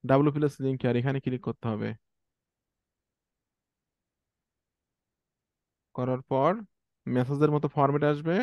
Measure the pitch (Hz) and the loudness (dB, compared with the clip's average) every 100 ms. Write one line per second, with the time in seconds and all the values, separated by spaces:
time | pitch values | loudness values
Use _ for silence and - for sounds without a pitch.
0 | 127 135 147 147 147 - 135 131 127 120 | 4 4 4 2 -2 -2 -4 -2 0 0
1 | 131 135 135 127 - 113 117 110 110 110 | 0 -2 -4 -6 -8 -6 -6 -4 -6 -8
2 | _ _ _ _ _ _ _ _ _ _ | _ _ _ _ _ _ _ _ _ _
3 | _ _ _ _ _ _ _ _ _ _ | _ _ _ _ _ _ _ _ _ _
4 | _ _ _ _ _ _ _ _ _ _ | _ _ _ _ _ _ _ _ _ _
5 | _ _ _ _ _ _ _ _ _ - | _ _ _ _ _ _ _ _ _ -6
6 | 127 127 - 135 143 226 208 _ _ _ | -4 -4 -2 0 0 0 -8 _ _ _
7 | - 123 123 143 147 147 147 - 139 147 | -4 -2 0 2 2 2 -2 2 2 2
8 | 147 147 160 185 | 0 0 -2 -2